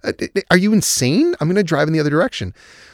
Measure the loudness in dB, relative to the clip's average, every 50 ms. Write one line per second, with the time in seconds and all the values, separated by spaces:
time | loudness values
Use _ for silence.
0 | -8 -8 -6 -6 -8 -6 -4 -6 -2 2 2 2 4 4 2 2 2 0 -2 0
1 | 0 0 2 2 2 0 0 -2 -2 0 0 0 0 0 0 0 0 0 0 0
2 | 0 0 2 0 0 0 -2 -6 -8 -10 -10 -12 -20 -20 -20 -20 -20 -20